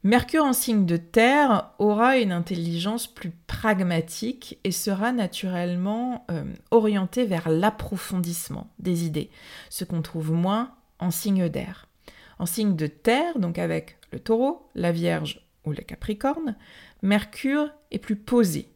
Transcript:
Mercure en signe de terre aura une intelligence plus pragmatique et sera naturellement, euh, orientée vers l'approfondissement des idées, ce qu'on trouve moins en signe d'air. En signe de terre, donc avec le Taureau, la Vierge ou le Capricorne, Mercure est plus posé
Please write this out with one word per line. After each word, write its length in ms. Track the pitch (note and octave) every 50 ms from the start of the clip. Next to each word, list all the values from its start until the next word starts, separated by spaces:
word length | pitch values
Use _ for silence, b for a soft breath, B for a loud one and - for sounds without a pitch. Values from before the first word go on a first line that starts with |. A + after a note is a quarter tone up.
Mercure 420 | - G3 A#3 B3 A#3+ - - D#4+ D4+
en 100 | C4+ B3
signe 320 | - - - A3+ G#3 F#3+
de 100 | E3+ E3+
terre 760 | E3+ E3+ - - A3+ A3+ B3 C#4 D4 D4 C4+ A3 F#3 - - _ -
aura 380 | G3+ G#3 G#3 G#3+ A#3 B3+ C4+
une 160 | B3+ A3+ F#3+
intelligence 720 | F3 F3 E3+ - F#3+ E3+ E3+ E3+ E3+ E3+ F3 G3+ A3+ A#3 -
plus 260 | - _ - - E3+ - - _
pragmatique 1120 | - - - - A3 G#3 F#3 F#3+ F3 E3+ E3 E3 E3 - - A3 A#3 C#4 - - - - _ _
et 80 | F#3+
sera 400 | F3 - - G#3 G3 F#3+ G#3+ A#3+
naturellement, 1120 | B3+ A#3+ G3+ F3+ - - - F#3 F3+ F3 F3 F3+ F3+ F3+ F3+ G3 G#3+ A#3 B3 B3+ B3 A#3+ - -
euh, 120 | F3 D3+ C#3 C3+ - - _ _
orientée 560 | - A#3 G#3+ G#3+ G#3 G3 F#3+ F3+ - B3 B3
vers 240 | G3+ F#3 E3 - E3
l'approfondissement 1200 | D#3+ D#3+ F#3+ G#3 - - - - G#3 F3+ - - G3 F3+ F3 E3+ E3+ E3 - - - - - - _ -
des 260 | - F#3 F3 E3 E3+
idées, 240 | D#3+ D3+ D#3 - - B B B B B B B B
ce 160 | - - F#3
qu'on 160 | - F3+ E3
trouve 320 | D3+ - - E3 D#3 D#3
moins 400 | D#3+ E3+ F3 F#3 G3+ A3 B3 B3+ - _ _ _ _ _
en 100 | F3+ F3+
signe 400 | E3 - - G#3 G3 F#3 F3+ E3
d'air. 360 | D3+ C#3 - F3+ F#3+ - - _ _ B B B B B B B B B
En 80 | F3
signe 300 | E3+ - A3+ G#3+ G3+ F#3
de 100 | D#3 D#3
terre, 520 | D3 - _ _ A3+ A#3 C4+ E4 F4 E4 B3+
donc 200 | F3+ E3+ E3+ F3
avec 400 | F3 E3 D#3+ D#3+ D#3+ - - _ _ _
le 100 | - D3
Taureau, 500 | - - A3+ A3+ B3+ C#4 E4+ E4+ - _ _
la 160 | - F3 E3+
Vierge 560 | E3+ E3+ E3+ E3+ E3+ D#3 D3+ D3+ - - _ _ _ _ _
ou 60 | D#3
le 100 | D3 -
Capricorne, 760 | - - D3 - - - G#3+ G#3 - C4+ D4+ E4 D#4+ C4 G#3+ B B B B B B B B B
Mercure 680 | - F#3+ G3+ G#3 G#3 G#3 - - - C4 C#4 D4 D4+ D4 - _ _ _
est 80 | - G3+
plus 180 | - - A3
posé 540 | G#3 G#3 - B3 A#3+ A#3 F3+ D#3 C#3+ - _ _